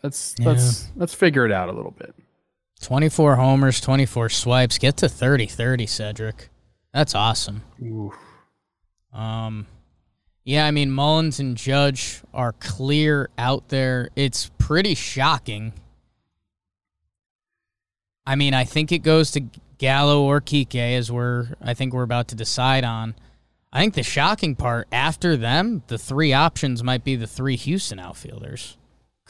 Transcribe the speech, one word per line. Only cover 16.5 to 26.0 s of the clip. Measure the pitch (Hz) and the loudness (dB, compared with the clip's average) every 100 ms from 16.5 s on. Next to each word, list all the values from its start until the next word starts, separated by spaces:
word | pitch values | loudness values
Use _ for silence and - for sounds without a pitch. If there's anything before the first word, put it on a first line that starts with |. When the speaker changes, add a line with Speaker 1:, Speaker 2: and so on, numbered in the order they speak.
| _ _ _ _ _ _ _ _ _ _ _ _ _ _ _ _ _ 135 | _ _ _ _ _ _ _ _ _ _ _ _ _ _ _ _ _ -2
Speaker 2:
I | 135 | 2
mean, | 143 | 4
I | 131 123 | 2 2
think | 156 151 | -2 0
it | 170 | 0
goes | 160 160 151 | 4 4 4
to | 147 120 - _ - | -2 -6 -14 _ -4
Gallo | 135 139 147 147 | 0 2 4 4
or | 139 143 | 4 2
Kike, | - 147 123 123 120 123 | 2 -2 0 -2 0 -2
as | 117 | -2
we're, | 120 123 120 117 - | -2 -2 -2 -4 -8
I | - | -6
think | 120 131 | -4 -2
we're | 127 | -2
about | 123 120 120 | -2 -2 -2
to | 113 | -6
decide | 110 - 131 135 | -6 0 2 2
on. | 120 113 113 - - _ _ _ _ | 0 -4 -6 -10 -18 _ _ _ _
I | 135 | 0
think | 208 147 | 0 0
the | |
shocking | 113 143 165 214 165 123 | -2 0 0 0 -2 -2
part, | 127 117 - | -2 -2 -2
after | 120 151 - 175 139 | -2 0 0 0 2
them, | 117 151 220 190 - | 2 0 0 -4 -6
the | |
three | 113 | -10